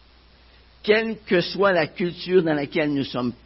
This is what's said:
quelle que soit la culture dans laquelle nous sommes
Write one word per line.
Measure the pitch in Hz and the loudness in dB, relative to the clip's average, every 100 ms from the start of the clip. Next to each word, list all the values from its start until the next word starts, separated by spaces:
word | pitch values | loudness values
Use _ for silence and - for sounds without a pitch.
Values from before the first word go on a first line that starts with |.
| _ _ _ _ - - - _ | _ _ _ _ -20 -20 -20 _
quelle | - 214 226 214 | 0 2 0 -6
que | - 180 | 0 0
soit | 170 175 196 | 0 0 2
la | 175 151 | 2 0
culture | - 175 151 175 185 | -2 -6 -6 2 2
dans | 160 | 2
laquelle | 151 135 160 151 | -2 -2 -2 0
nous | 139 | -2
sommes | 127 127 123 117 | -2 -2 -4 -6